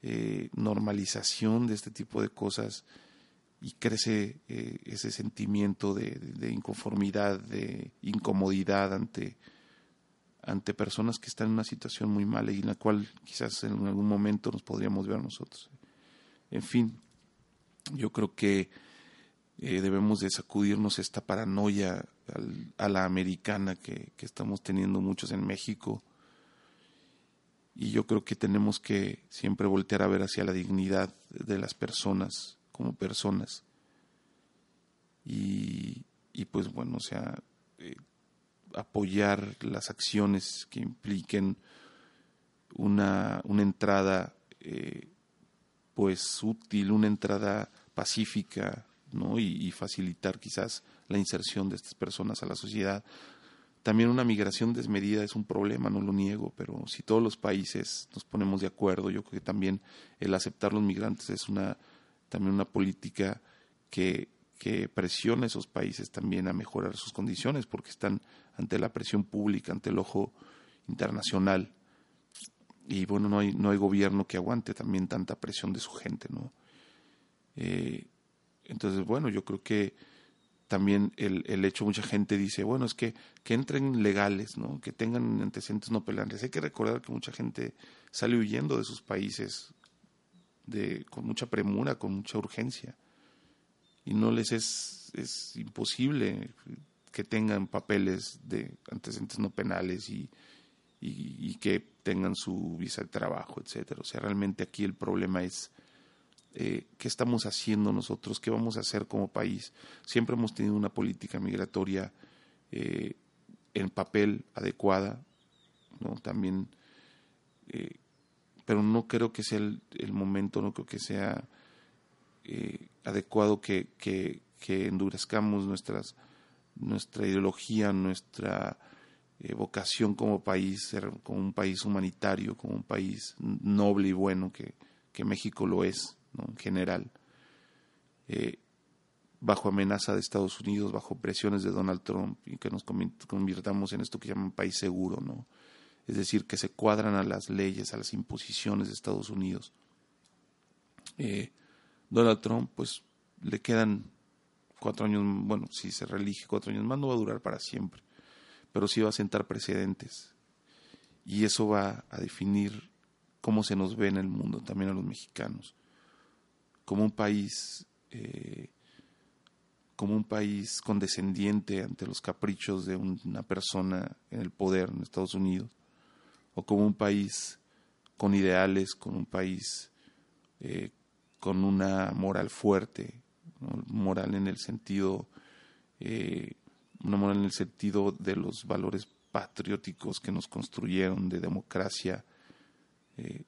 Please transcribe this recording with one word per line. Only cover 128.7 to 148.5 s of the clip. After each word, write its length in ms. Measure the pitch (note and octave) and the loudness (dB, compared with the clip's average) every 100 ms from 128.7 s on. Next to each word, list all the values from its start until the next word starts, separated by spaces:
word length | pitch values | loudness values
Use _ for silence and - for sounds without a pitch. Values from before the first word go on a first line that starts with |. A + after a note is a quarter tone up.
| - - - - _ _ - | -6 -16 -20 -20 _ _ -14
Eh, 120 | - | -8
vocación 640 | - G#2 G2+ F#2+ - G#2+ | -6 -4 -4 -2 0 0
como 280 | G2+ A2 G2+ | 2 0 0
país, 460 | - F#2+ F#2+ G2 - | 0 0 0 -2 -6
ser 220 | G#2+ G2+ - | -6 -6 -8
como 160 | - G2+ | -8 -4
un 140 | F#2+ | -2
país 320 | G2 G2 F#2 | 0 0 0
humanitario, 720 | G#2 G2 F#2+ - G2+ F#2+ G2 - | -2 0 -2 -2 0 0 -2 -6
como 180 | G#2 G#2+ | -4 -4
un 60 | |
país 520 | - G2+ F#2+ G#2 - - | -2 -2 -2 -4 -8 -6
noble 720 | - G2+ G2+ G2+ G2+ G2+ G2 | -4 0 2 6 6 6 4
y 40 | |
bueno 380 | F#2 G2 F#2 F#2 | 4 2 2 -2
que, 220 | - - - - _ _ | -6 -12 -14 -20 _ _
que 120 | - | -4
México 420 | G2+ G2+ - - G2 | -2 0 -2 -2 2
lo 180 | F#2 | 4
es, 320 | F#2 - - - _ | 2 0 -6 -12 _
¿no? 120 | - - | -10 -10
En 80 | - | -6
general. 540 | - F#2 F2+ F2+ A#2+ - _ _ - _ _ _ _ _ _ _ - | -2 0 2 0 -4 -14 _ _ -20 _ _ _ _ _ _ _ -6
Eh, 300 | - A2+ - _ _ _ _ _ _ _ _ | -4 -4 -6 _ _ _ _ _ _ _ _
bajo 280 | A2+ G2 G#2 | 2 4 4
amenaza 460 | G2 G2 G2 - | 2 2 2 0
de 60 | G2 | -2
Estados 400 | - G2+ F#2+ - | 0 0 0 -2
Unidos, 320 | G#2+ G2+ G2+ | -2 -2 -2
bajo 260 | G#2 - - | -4 -6 -6
presiones 440 | - G2 G#2 G2+ | -4 -2 0 2
de 80 | G2 | 0
Donald 320 | G2 F#2+ F#2 | 0 0 0
Trump, 360 | - G2 G2 G2+ - | -2 -2 -2 -6 -12
y 100 | - | -8
que 140 | - | -6
nos 140 | G2+ | -6
convi-, 280 | - F#2+ F#2 - - | -4 -2 -2 -6 -6
convirtamos 680 | G2 G2 F#2 G2+ G2 G2 | -2 0 -2 -2 -2 -2
en 80 | G#2 | -4
esto 180 | G#2 - | -6 -8
que 100 | A2 | -6
llaman 220 | G2 F#2+ | -4 -2
país 260 | - F#2+ - | -2 -2 0
seguro, 440 | F#2+ F#2 F#2 - | 0 0 -2 -2
¿no? 260 | - - - _ - - - _ - | -6 -8 -12 _ -20 -20 -20 _ -4
Es 100 | G2 | -2
decir, 300 | F#2+ G#2 - | 2 0 0
que 100 | G#2 | -4
se 140 | G2 | -4
cuadran 440 | - G#2+ G#2+ G#2+ | 2 4 6 4
a 80 | G2+ | 2
las 280 | F#2+ G2+ - | 2 -2 -2
leyes, 420 | G2 G2 F#2+ G2+ | 0 0 -2 -6
a 60 | A2 | -8
las 140 | G#2+ | -6
imposiciones 760 | G#2 - - - | -6 -6 -8 -6